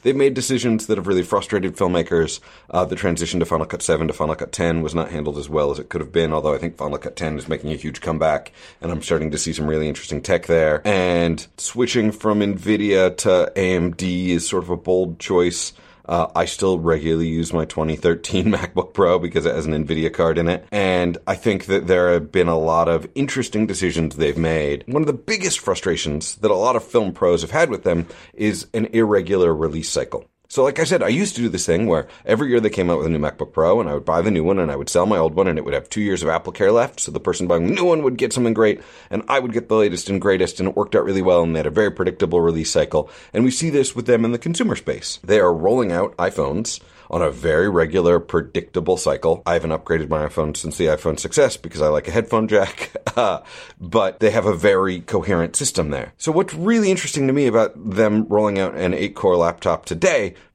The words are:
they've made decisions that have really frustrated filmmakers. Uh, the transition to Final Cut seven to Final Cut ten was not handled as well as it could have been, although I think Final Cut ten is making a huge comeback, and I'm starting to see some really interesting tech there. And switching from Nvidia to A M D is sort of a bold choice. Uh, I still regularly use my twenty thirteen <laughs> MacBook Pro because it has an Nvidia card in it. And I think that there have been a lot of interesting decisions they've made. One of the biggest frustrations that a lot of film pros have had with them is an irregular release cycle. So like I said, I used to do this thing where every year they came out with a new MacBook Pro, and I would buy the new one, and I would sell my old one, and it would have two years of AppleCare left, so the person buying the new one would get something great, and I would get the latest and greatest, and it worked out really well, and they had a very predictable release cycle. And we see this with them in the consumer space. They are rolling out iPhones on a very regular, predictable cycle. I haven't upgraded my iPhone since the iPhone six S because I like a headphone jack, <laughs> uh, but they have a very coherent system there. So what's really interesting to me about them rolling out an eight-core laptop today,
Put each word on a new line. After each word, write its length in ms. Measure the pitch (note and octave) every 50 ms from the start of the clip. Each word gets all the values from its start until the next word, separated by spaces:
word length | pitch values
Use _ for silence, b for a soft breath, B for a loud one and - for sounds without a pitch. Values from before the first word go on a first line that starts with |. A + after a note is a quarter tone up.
they've 140 | B B2 C3+
made 180 | C3+ C3+ C#3 -
decisions 540 | C3+ A#2+ - C3+ A#2+ B2 B2 A2+ A2 - -
that 100 | G#2+ G2
have 80 | F2
really 160 | F#2+ G2 F#2
frustrated 540 | E2+ - - G2+ F#2+ - G#2+ G2+ F2+ F#2 F2
filmmakers. 640 | - G2 F2+ F2+ F2 E2 - F2 E2+ D#2+ D2+ - - B B B B B B
Uh, 160 | - F2 F2+
the 120 | - -
transition 440 | - - F#2 E2+ D#2+ E2+ E2 - F2+
to 40 | E2
Final 220 | - E2+ D#2 D#2 -
Cut 160 | - E2 -
seven 240 | - E2 D2+ E2 D#2
to 60 | D2+
Final 200 | - D#2 D2+ D#2
Cut 180 | - - -
ten 300 | - - F2 E2+ E2 E2
was 140 | D#2+ D2+ D#2
not 160 | E2+ D#2+ D2+
handled 260 | E2+ D#2 D2+ D2+ D2 D2
as 120 | C#2+ C#2+
well 200 | D2+ D#2 D2 C#2+
as 80 | C#2+ C#2+
it 120 | D2 -
could 120 | - E2
have 120 | D#2 - -
been, 200 | E2+ E2 D#2+ D#2
although 220 | D2+ D2 D2+ D2
I 20 | C2
think 200 | C#2 E2+ E2+ -
Final 200 | D2 D2+ C#2+ C#2
Cut 180 | - - -
ten 220 | - F2 D#2 D#2 C#2+
is 120 | C2+ D#2
making 220 | D#2 C#2+ - D2+
a 40 | D#2
huge 260 | C#2+ - D#2 C#2+ -
comeback, 520 | - F2 D#2+ D#2 E2 D#2+ D2+ D2 - - B B B B B B
and 100 | - E2+
I'm 120 | F2 D2+ C#2+
starting 260 | - E2+ D#2+ D#2 D#2
to 60 | D2 D2+
see 160 | - E2 D#2+
some 140 | E2 D2+ D2+
really 220 | D#2 D#2 D#2 D2+
interesting 320 | D2 - - - D#2 D2
tech 260 | - - F#2+ F2 - -
there. 340 | E2+ E2 D#2+ D#2 D2+ D2 -
And 640 | G#2 G2+ F#2+ F2+ F2+ F2 E2+ E2+ E2+ E2 D#2 - - _ -
switching 540 | - - - A#2+ B2 A#2 - B2+ G#2+ A2
from 280 | G#2 - - A2 G#2 G#2
Nvidia 760 | G#2 G2+ G2 F2+ E2+ G2 G#2+ G2+ G#2 G#2 G2 F#2+ F#2 F#2 F2+ -
to 340 | - G#2+ F#2 F2+ E2+ - -
A 200 | G2 F#2+ F#2 F#2
M 160 | F2 E2+ F2
D 400 | E2+ - F#2 F#2 F2+ F2+ F#2 F2+
is 160 | F2 E2 E2 -
sort 160 | - F#2 E2+
of 80 | F2
a 60 | F2+ E2+
bold 420 | - - F#2 F2+ F#2 F2 E2 -
choice. 540 | - - G2 F2 F2 F2 F2 - - - b b b b b b b -
Uh, 200 | E2+ F2 E2 - -
I 100 | D#2+ E2+
still 320 | - - - G2 F#2+ F#2 E2+
regularly 500 | E2 E2 D#2+ D#2 D2 E2 D#2+ D#2+ E2 E2
use 240 | D#2+ E2 E2 E2
my 140 | - E2 D#2+
twenty 300 | D#2+ - - D#2 D#2+ D#2+
thirteen 500 | D#2 - F2 E2+ E2 - - - F#2 -
<laughs> 60 | A2 G2+
MacBook 400 | - - - - F#2 F2+ - -
Pro 240 | - G2 E2+ F2+ F2+
because 300 | E2+ F2 E2 E2 D2+ E2
it 80 | -
has 100 | D#2+ D2+
an 80 | D#2 D#2
Nvidia 400 | D2+ D#2 C#2+ D#2+ D#2 D#2+ D#2+ -
card 240 | - E2+ E2 D#2+ E2
in 100 | E2 E2
it. 160 | F2+ F2+ - -
And 460 | - G#2 G2 F#2+ F#2 F2+ F2 F2 F2 - -
I 80 | - G2
think 320 | - - A#2 G2+ F#2 -
that 220 | - G2 G2 - E2+
there 260 | F#2 F2+ F2+ F2 F2
have 180 | E2+ D2+ D2+
been 160 | - F#2+ F2 E2+
a 120 | E2+ D#2+
lot 280 | D#2+ E2 E2 E2 E2+ E2
of 220 | E2 D#2+ - - -
interesting 500 | C3+ C#3 C3 - C3+ A#2 - - G#2+ A2
decisions 500 | G#2 F#2+ F2 F#2+ F2 E2+ E2+ E2 D#2 C2+
they've 220 | C#2+ D#2 D2 - D#2+
made. 460 | E2 D#2+ D#2+ D#2+ D2+ C#2+ D2 - -
One 160 | - B2 D3
of 60 | D#3 D3
the 60 | C#3
biggest 440 | A#2 - - A3 G#3 F#3 F3+ - -
frustrations 760 | - - F#2 - - F#2+ E2 E2 - D#2+ D2 D2+ D2+ - -
that 160 | - - G#2
a 40 | G2+
lot 200 | F#2 G#2 B2 B2+
of 80 | A2+ -
film 300 | - - A#2+ G#2+ F#2+ F#2
pros 280 | - F#2+ F2 F2 E2+
have 80 | E2+ -
had 220 | - D#3 E3+ D3+
with 100 | A2 F2+
them 240 | - F#2+ F2 E2+ E2 B B B B B B
is 320 | - G#2+ G#2+ G2 E2 - - -
an 100 | A2+ A2 - -
irregular 600 | A2+ A2+ G#2+ G#2 G2 F2+ E2+ G2+ F#2+ F2+ E2+ D#2+
release 340 | D2+ D#2+ D#2+ D2 D#2+ D#2+ -
cycle. 400 | - D2+ B1+ - - - - _ _ _ _ _
So 160 | - - C3
like 160 | C#3 C3+ -
I 40 | D#3+
said, 180 | C3 F#3 E3+
I 60 | G#2+ G2+
used 280 | A#2 D#3 G#3 G3+ -
to 60 | A#2
do 80 | A#2+ A2
this 160 | E2+ F2+ -
thing 220 | - E2 F2 A#2 G#2+
where 200 | E2+ D#2 C#2+ B B B B
every 260 | - G#2+ A2 D3+ C3+
year 100 | B2 A#2
they 100 | A2 G#2
came 220 | - G2 F#2 F2
out 80 | E2+ D2
with 80 | C#2+ E2
a 20 |
new 100 | E2 D2+
MacBook 320 | D2 D2 - - - -
Pro, 300 | - - D#2+ E2+ G2 A#2
and 80 | G#2 D#2
I 60 | D2
would 100 | D2 -
buy 160 | - D#2+ E2+
the 80 | F2 G#2+
new 140 | G2+ E2 D#2
one, 160 | F2 G2 F#2+
and 120 | F2 D2+
I 40 | C#2
would 140 | C#2 C#2+ -
sell 180 | - F2 F2+ G#2
my 100 | G#2+ F2+
old 160 | D#2+ D#2+ D#2
one, 140 | F2+ G2 F#2+
and 100 | E2 D2+
it 80 | D2
would 80 | - C#2+
have 160 | C2+ - -
two 120 | - G#2+
years 200 | G#2 G2+ F#2+ F2+
of 80 | E2 D#2
AppleCare 420 | D#2+ E2 - F#2 F2 - - G2
left, 280 | A2 A2+ A#2+ A#2 - -
so 120 | - -
the 80 | - -
person 280 | - F#2 E2+ - F#2 F2+
buying 180 | F2 E2+ E2+
the 80 | - -
new 100 | - F3
one 200 | F3+ E3+ D#3+ D3
would 120 | C3 B2+
get 160 | A2+ C3 A#2+
something 220 | - C3 B2 A#2 A2
great, 260 | G#2 A#2 G#2 - B B B B B B B
and 140 | - A2 - -
I 120 | B2+ C#3
would 140 | B2+ B2 G#2+
get 160 | A2+ - -
the 60 | A2
latest 320 | A2 G#2 G2+ F2 F#2 - -
and 140 | G2 F#2+
greatest, 380 | E2 G2+ F#2+ F#2 F#2 F2 - -
and 100 | F#2 F#2+
it 60 | -
worked 200 | - - - -
out 80 | A2 C2+
really 200 | - G2 F#2+ F#2
well, 180 | F#2 F2+ F2
and 140 | E2+ E2 E2
they 40 | D#2+
had 60 | D2+
a 60 | D2
very 200 | D2+ G#2 G#2+ G2+
predictable 500 | F2 - F#2 F#2 F2 - G2+ E2 F2+ F2
release 300 | E2 E2+ E2 E2 D#2+ -
cycle. 380 | - E2 D2+ - - D2+ C#2+ B B B B B B
And 100 | G#2 A#2+
we 80 | C3
see 200 | C3 - D#3+ E3
this 240 | C#3+ C#3+ C3 - -
with 100 | A#2 -
them 180 | - - A2 A2+
in 100 | A2+ A#2+
the 40 | A#2
consumer 380 | - D#3+ E3+ - B3 A3 A#2
space. 440 | - - - C#2 - - - - - -
They 160 | F2 G2+ G#2+
are 140 | F#2+ F2 E2+
rolling 380 | D#2+ D#2+ G2 A#2+ C3 A#2+ F#2+
out 240 | E2+ F2 G2 - - -
iPhones 640 | F2 G2 - - D2 C#2 D2 F#2 A2+ - - - B B B B B B
on 140 | - E2+
a 80 | F2 D#2
very 400 | C#2 B1 B1+ E2 D#2 D#2+ F#2 G#2
regular, 500 | F#2+ E2+ D#2+ D#2 D#2 F#2+ E2+ E2+ F2 E2+
predictable 800 | E2+ - - - D2 - - F2+ - - - F#2 E2+ F2 F#2 F2
cycle. 460 | - D#2 C#2+ B1+ - E2 E2 - -
I 80 | E2+ E2+
haven't 160 | E2+ E2 D#2+
upgraded 400 | D#2 D#2 - - E2+ D#2+ D#2 C#2+
my 160 | D#2 D#2 D2+
iPhone 320 | D2 - - D#2 D2+ D2 -
since 180 | - D#2+ D2+
the 120 | - G2+ D#2
iPhone 320 | D2+ D2+ - E2 D#2 -
six 180 | - - - -
S 180 | C#3 A#2+ -
because 240 | - - E2 - D2+
I 80 | D2+ D2+
like 180 | D2+ D2+ - F#2
a 40 |
headphone 360 | E2+ A2+ G#2+ - - A2+ A2 G#2
jack, 460 | G#2+ G#2 G2 F#2+ - - - - - - -
<laughs> 120 | - -
uh, 260 | A#2+ A#2+ G2+ F2 - B B B B B B B _
but 400 | - F2 D#2+ A2+ G2+ F#2+ F#2 -
they 120 | A2 G#2+
have 160 | G#2 A2+ F#2 G#2
a 80 | G2
very 460 | E2 E2+ G#2 G2 F#2+ F#2+ F#2+ F#2 F2+
coherent 540 | F2 - - G2 E2 G2 G2 E2+ E2+ E2 -
system 360 | - C#3+ - - - E2 D2
there. 220 | C#2+ C2+ A1+ - - _
So 140 | - D#3+
what's 240 | D#3 E3 - - -
really 340 | D#3 E3+ G#3 A#3 A3+ G#3+ F#3+
interesting 380 | F#3+ F3 - - - D3+ C3+ C3+
to 60 | C3
me 120 | C#3+ C#3+
about 280 | B2 G#2+ A2+ A2 F#2+ -
them 500 | D2 F2+ G#2+ F#2 G2+ A2 G#2+ G#2 A2 G#2+ -
rolling 300 | G2+ G#2+ G#2+ G#2 G2+ G2
out 160 | F#2+ F2+ -
an 220 | - F#2 F2+ F2+
eight-core 420 | - F#2 G2+ - - - F#2+ F2+ F2
laptop 480 | E2+ E2+ E2+ - - G2 E2 - -
today, 480 | - E2 E2 - F#3+ E3 C3 G#2 F#2 B B B B